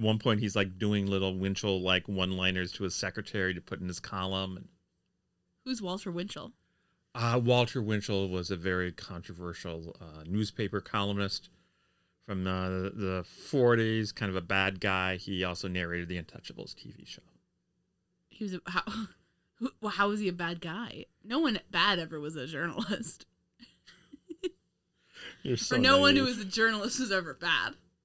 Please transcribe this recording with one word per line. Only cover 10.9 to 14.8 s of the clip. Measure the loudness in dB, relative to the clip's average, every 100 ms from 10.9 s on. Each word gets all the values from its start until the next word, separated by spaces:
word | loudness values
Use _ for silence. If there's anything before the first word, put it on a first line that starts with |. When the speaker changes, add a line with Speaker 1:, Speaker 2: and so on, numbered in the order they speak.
| -2 0 0 -2 -4 -10 _ _ _ _ _ _ _ -6
Speaker 1:
from, | -2 0
uh, | 0 0 -2 -4
the | -2 -2 -2 -6
forties, | -12 -2 4 6 6 4 2 -2
kind | -2 -2
of | -2
a |
bad | 0 2 2 2